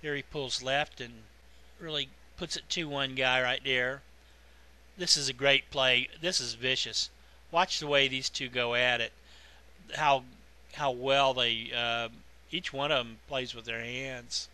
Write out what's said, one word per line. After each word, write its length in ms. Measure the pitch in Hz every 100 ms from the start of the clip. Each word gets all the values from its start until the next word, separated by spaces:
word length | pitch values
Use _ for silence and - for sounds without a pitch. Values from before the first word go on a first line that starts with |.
There 140 | 151
he 80 | 143
pulls 400 | - 151 131 -
left 380 | 127 139 151 -
and 240 | 120 117 107 - - - - -
really 280 | 165 151 135 - - -
puts 200 | 165 151
it 120 | -
two 200 | - 160
one 260 | 143 135
guy 280 | 131 131 127
right 180 | 127 135
there. 380 | 135 127 123 139 - - - - - - - - - -
This 200 | 180 156
is 120 | 135
a 40 |
great 380 | 123 139 139 -
play. 380 | 143 127 123 127 -
This 200 | 165 185
is 140 | 123
vicious. 560 | 113 127 131 117 107 - - - - -
Watch 300 | 170 185 -
the 60 | 151
way 220 | 143 139
these 220 | 131 131
two 180 | - 131
go 260 | 123 120
at 260 | 120 123 120
it. 120 | 117 - - - - - - - - -
How, 280 | 151 139 127 120 - - -
how 180 | - 143
well 420 | 123 123 139 135
they, 380 | 127 120 117 120
uh, 340 | 123 120 117 117 117 - - -
each 220 | 170 -
one 200 | 139 143
of 140 | 147 117
'em 120 | 113 -
plays 260 | 135 123
with 100 | 120
their 160 | 113 113
hands. 680 | 117 123 135 127 120 - -